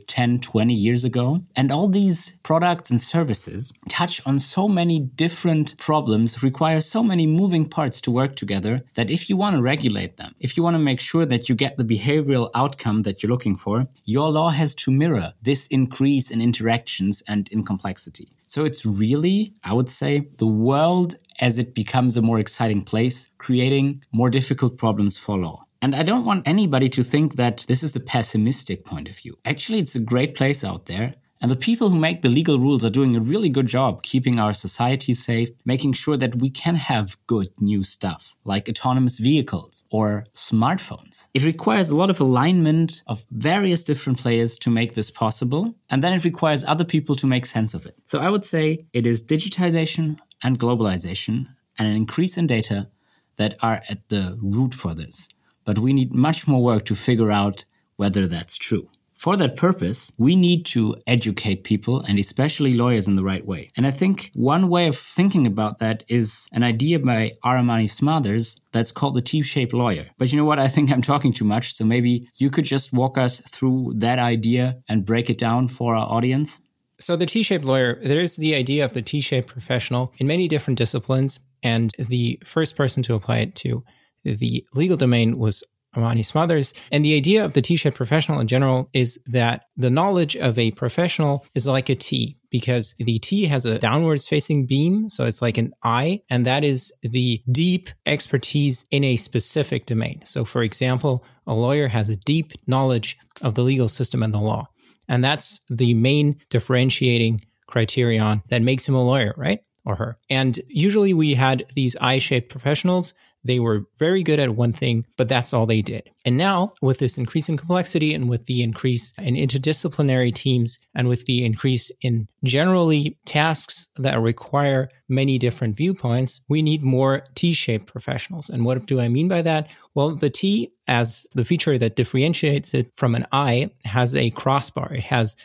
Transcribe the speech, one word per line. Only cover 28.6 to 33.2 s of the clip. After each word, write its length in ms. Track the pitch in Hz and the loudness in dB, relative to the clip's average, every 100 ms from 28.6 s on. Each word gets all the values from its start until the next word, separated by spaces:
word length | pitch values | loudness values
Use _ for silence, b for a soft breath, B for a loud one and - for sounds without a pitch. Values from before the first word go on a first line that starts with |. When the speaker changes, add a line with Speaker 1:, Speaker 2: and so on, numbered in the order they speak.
| - 95 | -6 -8
Speaker 1:
point 240 | - 80 78 | -8 -12 -10
of 80 | - | -16
view. 220 | - - - | -18 -10 -6
Actually, 320 | 139 - 220 | -6 -2 -2
it's 160 | 147 | -2
a 60 | 123 | -4
great 340 | 113 123 147 | 0 0 0
place 280 | 135 135 139 | 0 0 0
out 240 | 95 87 - | -4 -8 -8
there. 280 | 90 123 - _ _ | -6 -6 -8 _ _
And 100 | 120 | -2
the 60 | 131 | 0
people 320 | - 233 214 | 0 2 2
who 100 | 170 | 4
make 220 | 160 170 | 2 2
the 80 | 127 | 2
legal 300 | 135 165 135 | 2 4 2
rules 260 | 135 135 | 4 2
are 60 | 113 | 2
doing 260 | 120 131 | 2 2
a 40 | 117 | 2